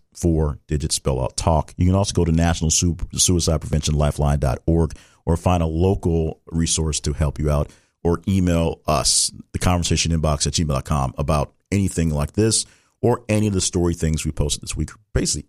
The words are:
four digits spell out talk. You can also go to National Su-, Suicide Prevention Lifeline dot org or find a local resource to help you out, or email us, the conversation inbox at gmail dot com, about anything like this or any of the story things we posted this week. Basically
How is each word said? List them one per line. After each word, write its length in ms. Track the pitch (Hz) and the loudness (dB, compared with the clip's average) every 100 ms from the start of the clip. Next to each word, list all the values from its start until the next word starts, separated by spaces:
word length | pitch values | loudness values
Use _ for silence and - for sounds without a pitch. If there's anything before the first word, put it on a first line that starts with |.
| _ - | _ -2
four 440 | 87 80 76 67 - | 0 2 0 -4 -4
digits 280 | 76 73 - | -4 -2 -4
spell 260 | 76 65 | -2 -2
out 160 | 62 - | -2 -2
talk. 360 | - 78 - - | 0 2 0 0
You 80 | 90 | 2
can 100 | 98 | 2
also 180 | 98 | 2
go 120 | - 82 | 0 2
to 60 | |
National 400 | 82 85 82 80 | 2 2 0 0
Su-, 260 | - 90 80 - | 0 0 -2 -6
Suicide 480 | 78 - 87 82 78 | -2 2 2 2 -2
Prevention 340 | - 76 - 73 | 0 -2 0 0
Lifeline 440 | 73 - 73 73 | 0 2 0 2
dot 200 | 67 60 - | 0 -2 0
org 280 | 82 78 - - _ - | 2 2 -2 -20 _ -2
or 120 | 82 | 0
find 260 | 92 90 | 2 0
a 40 | 82 | 0
local 720 | 80 92 95 90 82 80 - - | 2 2 2 0 0 -2 -6 -6
resource 520 | 82 82 - 80 73 | -2 0 0 -2 -2
to 120 | - | -4
help 260 | 71 76 - | -2 -2 0
you 100 | 73 | 0
out, 220 | 73 71 - _ _ | 0 -2 -8 _ _
or 180 | 85 85 92 | -2 0 0
email 540 | 95 90 85 82 - - | 2 2 2 0 -2 -2
us, 460 | 73 - - - - - | 0 2 0 -2 -6 -12
the 60 | - | -4
conversation 520 | 92 90 85 82 82 | 0 0 0 0 0
inbox 340 | 82 76 73 76 | 0 0 0 -2
at 80 | |
gmail 140 | - 76 | 0 0
dot 180 | 69 - | -2 -2
com, 280 | 76 65 58 | -2 -2 -4
about 360 | 71 76 67 _ - | -2 0 -2 _ -4
anything 380 | 101 95 - 82 | -2 0 0 -2
like 240 | 73 73 | 0 -4
this 320 | - 110 110 - _ _ - | 0 2 2 -4 _ _ -2
or 220 | - - - | 0 0 0
any 200 | 107 107 | 0 2
of 60 | |
the 80 | 95 | 0
story 320 | - 92 87 | 0 0 0
things 320 | 85 80 78 78 | 0 0 -2 -4
we 60 | |
posted 300 | - 76 - | -2 -2 -4
this 160 | - 76 | -6 -6
week. 120 | 76 - _ | -6 -8 _
Basically 340 | - - - | -2 -2 -4